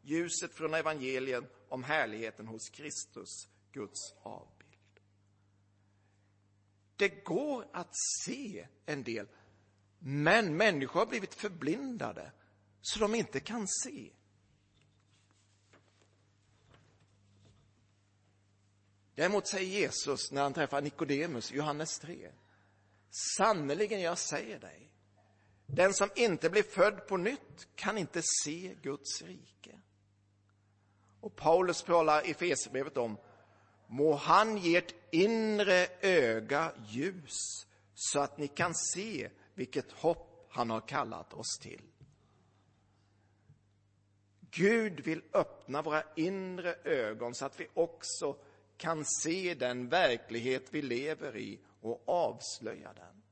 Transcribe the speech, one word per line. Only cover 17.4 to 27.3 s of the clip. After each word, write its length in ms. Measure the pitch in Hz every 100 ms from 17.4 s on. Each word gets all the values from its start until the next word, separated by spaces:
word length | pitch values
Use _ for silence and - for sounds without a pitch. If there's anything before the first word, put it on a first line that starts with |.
| - - _ _ _ _ _ _ _ _ _ _ _ _ _ _ _ -
Däremot 320 | 170 202 190
säger 200 | 196 190
Jesus 640 | 202 151 - - 135 -
när 100 | 139
han 120 | 143
träffar 280 | 139 143 143
Nikodemus 720 | 147 - 147 143 170 127 -
i 40 | 131
Johannes 440 | 151 147 151 -
tre: 320 | 147 175 - - _ _ _ _ _ _ _ - - -
"Sannerligen, 640 | 208 196 143 156 208 208
jag 160 | 170 180
säger 420 | - 147 226 -
dig, 320 | 98 - 113 _ _ _ _ _ _ _ -
den 280 | 139 190
som 160 | 196 202 202
inte 340 | 233 160 160
blir 140 | 202
född 440 | 202 - 202 202 -
på 100 | 190
nytt 500 | 185